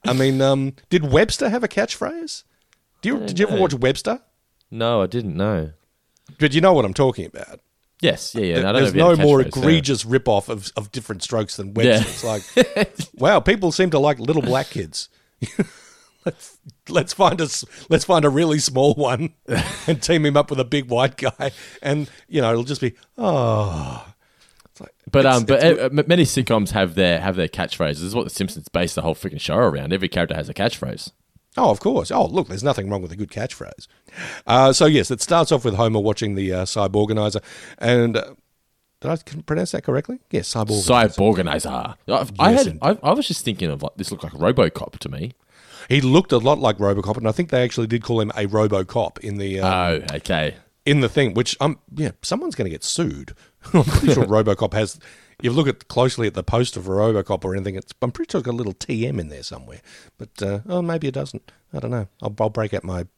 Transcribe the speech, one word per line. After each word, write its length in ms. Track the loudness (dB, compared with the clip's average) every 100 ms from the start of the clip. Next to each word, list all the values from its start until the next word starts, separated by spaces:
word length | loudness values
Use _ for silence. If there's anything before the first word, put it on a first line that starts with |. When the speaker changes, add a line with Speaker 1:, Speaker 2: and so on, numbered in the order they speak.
Speaker 1:
I 80 | 0
mean, 280 | 2 2 2
um, 320 | 2 2 -2 -8 _
did 200 | 0 4
Webster 380 | 4 4 0 -2
have 160 | -2
a 40 | -2
catchphrase? 760 | -2 -4 -4 -8 -8 -12 -14 _ _ _ _ _ _
Do 80 | -6
you, 60 |
Speaker 2:
I 40 | -4
don't 100 | -4
Speaker 1:
did 100 | -2
you 80 | 0
ever 100 | 2
Speaker 2:
know. 60 |
Speaker 1:
watch 120 | 0
Webster? 460 | 2 0 0 -4 -4 _ _ _ _ _
Speaker 2:
No, 300 | -2 0 2
I 60 | 0
didn't 300 | -2 -4 -2
know. 340 | -2 -2 -4 -10 _ _ _ _ -20 -2
Speaker 1:
But 140 | 0
you 80 | 4
know 140 | 4
what 100 | 4
I'm 100 | 2
talking 300 | 2 0 0
about. 360 | -10 -12 -18 -20 _ _ _ _
Speaker 2:
Yes, 320 | -2 0 -6
yeah, 80 | -4
yeah. 120 | 0
Speaker 1:
Th-, 80 | 0
Speaker 2:
No, 60 | 2
I 40 |
don't 100 | 2
Speaker 1:
there's 120 | 2
Speaker 2:
know 160 | 4 4
if 40 | 6
he 0 |
Speaker 1:
no 0 |
Speaker 2:
had 20 |
a 40 |
Speaker 1:
more 160 | 6 6
Speaker 2:
catchphrase, 180 | 4 0
yeah. 60 |
Speaker 1:
egregious 420 | 2 2 2 -2
rip-off 440 | 0 0 2 0 0
of, 200 | -10 -8 -10
of 160 | -10
different 300 | -12 -12 -12
strokes 340 | -4 -4 -4 -8
than 160 | -8
Webster. 500 | 2 4 4 2 -6
Speaker 2:
Yeah. 100 | -6 -6 0 2 2 2
Speaker 1:
It's 180 | -2
like, 140 | -4 -14
Speaker 2:
<laughs> 40 |
Speaker 1:
wow, 260 | 0 4 4
people 320 | 2 2 0
seem 160 | 2 2
to 80 | 4
like 200 | 2 0
little 240 | 0 0
black 260 | 2 0 -2
kids. 400 | -8 -8 -10 -14 _ _ _
<laughs> 80 | -8 -4 -4 -6 -20 _ _ _ -10
Let's, 320 | -10 -20 _ -20 _ -4
let's 240 | -2 -2
find 260 | 2 2 2
a 40 |
s-, 200 | -4 -6 -10 -20 0
let's 160 | 0
find 220 | 4 4 4
a 20 |
really 300 | 4 2 2
small 340 | 0 2 2
one 380 | 4 0 0 -4 _ -4 -4
<laughs> 260 | -2 -6 -2
and 160 | -2
team 240 | 2 2 4
him 100 | 2
up 140 | 2
with 100 | -2
a 60 | 0
big 240 | -2 0
white 260 | 0 0 0
guy, 340 | -6 -4 -8 -8 -20 -10
and, 300 | -4 -4 -4 -12 _
you 140 | 0
know, 80 | 2
it'll 120 | 2
just 180 | -2 -4
be, 120 | -4 -6 _ -4
oh. 880 | 0 2 2 0 0 -4 -8 -10 -16 _ _ _ _ _ _
It's 120 | _
like, 100 | -20 _ 0
Speaker 2:
But, 140 | 4
Speaker 1:
it's, 100 | 6
Speaker 2:
um, 100 | 4 4
but 180 | 4
Speaker 1:
it's 160 | 6 4
Speaker 2:
uh, 40 | 2
m-, 180 | 0 2
many 180 | 4
sitcoms 480 | 4 0 2 2 2
have 220 | 0 0
their, 260 | 2 2 2
have 160 | 0 -2
their 120 | -4
catchphrases. 460 | -4 -6 -2 -4
This 80 | -2
is 120 | -4
what 100 | -6
The 60 | -6
Simpsons 380 | -6 -6 -6 -6
based 280 | -2 -2 -2
the 40 |
whole 140 | -4
freaking 260 | -4 -8 -8
show 160 | -2 2
around. 380 | 2 0 -2
Every 160 | -2 -2
character 240 | -2 -2
has 160 | -4 -8
a 40 |
catchphrase. 580 | -4 -4 -4 -10 -10 -16 _ _ _ _ 0
Speaker 1:
Oh, 140 | 0
of 100 | 2
course. 300 | 0 -2 -2
Oh, 160 | -2 0
look, 220 | -2 -4
there's 140 | -4
nothing 280 | -2 -2 -4
wrong 100 | -6
with 120 | -8
a 40 | -10
good 140 | -10
catchphrase. 560 | -8 -10 -10 -16 -16 -20 _ _ -16 -14 -12 2
Uh, 280 | 6 6
so, 100 | 6
yes, 260 | 6 4 2
it 120 | -4
starts 280 | 0 2 4
off 140 | 2
with 120 | 0 2
Homer 240 | 2 2
watching 340 | 0 -2 -4
the, 180 | -2 -2
uh, 120 | -2 -4
Cyborganizer. 760 | -2 0 0 0 0 -2 -4 -10 -20 -20 -4
And, 400 | 2 2 2 -2
uh, 160 | -6 -18 _ _ _ _ _ _
did 100 | -6
I 40 |
c-, 260 | -6 -8 -16 -4
pronounce 240 | -4 -2
that 140 | -4
correctly? 340 | -2 -4 -4 -14 _
Yes, 220 | -6 -4
Cyborganizer. 640 | -4 -2 -2 4 4 4 4
Speaker 2:
Cyborganizer. 800 | 2 4 0 -2 -4 -6 -8 -12 -2
I, 60 | -2 -2 2
I 120 | 4
Speaker 1:
Yes, 80 | 4
Speaker 2:
had, 80 | 2
Speaker 1:
indeed. 60 | 0
Speaker 2:
I, 160 | -2 0
I 120 | 0
was 120 | 0 -2
just 160 | -4
thinking 280 | -6 -4 -4
of, 120 | -4
like, 120 | -8 -8
this 140 | -10
looked 120 | -8
like 120 | -12
a 40 | -2
RoboCop 600 | 2 4 2 0 -14 -12
to 100 | -12
me. 240 | -10 -10 -12 _ _ _ -20 0
Speaker 1:
He 120 | 2
looked 300 | 6 4 4
a 80 | 2
lot 220 | 4 2
like 180 | 2 2
RoboCop, 380 | 0 0 -2 -2
and 100 | -2
I 60 |
think 180 | -2 -2
they 140 | 0
actually 240 | 0 -2 -2
did 160 | -2
call 160 | 0 0
him 100 | 0 -2
a 100 | 0
RoboCop 720 | 2 2 2 0 -4 -4 -6
in 200 | -8 -6
the, 200 | -4 -2
um, 140 | 0
Speaker 2:
Oh, 440 | 2 0 -2 -4 -10
okay. 380 | -4 -2 -2 -6 _ _ 0
Speaker 1:
in 140 | 2
the 80 | 2
thing, 260 | 2 0
which, 220 | 0 -2 -2
um, 220 | -2 -4 _
yeah, 200 | -6 -6 -6
someone's 320 | -8 -6 -6
gonna 160 | -6 -6
get 140 | -6
sued. 500 | -8 -4 -4 -6 -14 -20 _
<laughs> 220 | _ 0
I'm 80 | 2
pretty 320 | 4 2 4
sure 100 | 4
Speaker 2:
<laughs> 20 | 4
Speaker 1:
RoboCop 460 | 4 2 0 0
has, 260 | 0 -4 -6 -20 -20 _ -6
you 80 | -2
look 160 | 2 0
at 220 | -2 -4
closely 400 | 0 0 0 -4
at 60 |
the 100 | -2
poster 360 | -2 0 0 -4
for 160 | -4 0
RoboCop 480 | 2 0 -2 -4
or 120 | -4 -4
anything, 180 | -6
it's, 180 | -8 -14 -6
I'm 100 | -6
pretty 180 | -6 -4
sure 80 | -4
it's 60 |
got 80 | -4
a 40 | -4
little 180 | -6
T 300 | -8 -6 -4
M 140 | -4 -4
in 120 | -8
there 120 | -12
somewhere. 380 | -14 -16 -18 -20 _ -20 -20 _
But, 240 | -20 -8
uh, 200 | -6 -6 -6
oh, 120 | -6
maybe 280 | -4 -4 -4
it 60 |
doesn't. 360 | -6 -8 -12 _ _ _
I 80 | -10
don't 100 | -6
know. 160 | -6 -8 _
I'll, 140 | -10 -2
I'll 120 | -2
break 220 | -2 -4
out 120 | -4
my 220 | -6 -8 -8